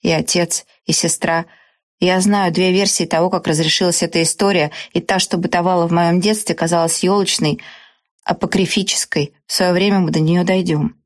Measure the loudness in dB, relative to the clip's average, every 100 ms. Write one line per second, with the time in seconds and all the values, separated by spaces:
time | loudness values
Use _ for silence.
0 | 0 -2 0 -2 -2 -4 -10 _ -4 -2
1 | -2 -2 -2 -2 -4 -18 _ _ _ _
2 | 0 2 2 2 0 0 2 2 0 -2
3 | -2 0 0 0 -2 0 0 0 0 0
4 | -2 0 -2 0 2 2 0 -4 -6 -6
5 | -2 -2 -2 -2 -2 0 2 2 2 2
6 | 2 2 2 -2 -2 -4 0 2 0 0
7 | 0 2 0 0 -2 -2 -8 -20 -20 _
8 | _ _ -8 -6 -2 0 0 0 -2 -4
9 | -4 -4 -4 _ _ -2 0 2 2 2
10 | 2 2 2 2 2 0 0 0 -2 -6